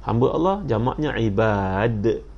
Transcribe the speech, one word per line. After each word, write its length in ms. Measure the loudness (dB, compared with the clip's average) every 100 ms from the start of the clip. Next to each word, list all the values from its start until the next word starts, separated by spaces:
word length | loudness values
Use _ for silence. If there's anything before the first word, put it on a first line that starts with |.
Hamba 240 | 0 2 2 2
Allah 200 | 0 -2 -2
jamaknya 480 | 0 0 -2 -2 0
ibad. 1120 | 0 2 2 2 0 0 0 2 0 -2 -6